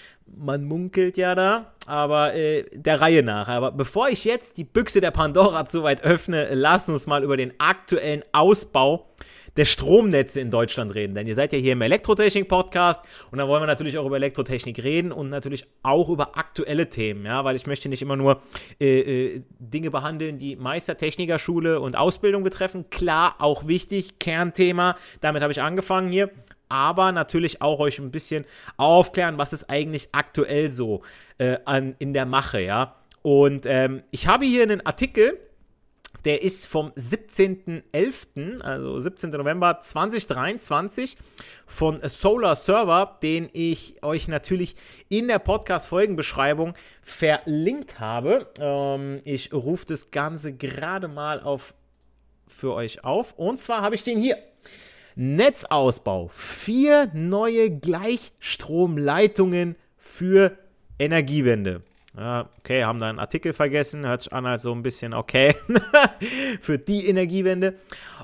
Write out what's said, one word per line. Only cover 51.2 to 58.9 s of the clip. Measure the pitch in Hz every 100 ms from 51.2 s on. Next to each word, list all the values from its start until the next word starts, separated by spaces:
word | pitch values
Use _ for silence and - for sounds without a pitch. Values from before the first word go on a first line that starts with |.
| 151 147
auf | 139 135 - _ _ _ _ _ _ _ _
für | - 135
euch | 110 113 -
auf. | 120 180 240 -
Und | 175 254
zwar | - 226
habe | 311
ich | 233
den | - 226
hier. | 254 - - _ - - - - _ -
Netzausbau. | 127 151 262 - - 151 131 120 107 95 85
Vier | - - - - 240 294 294 254
neue | 156 170 202 226 226 220
Gleichstromleitungen | 151 165 165 214 247 - _ - - - 165 180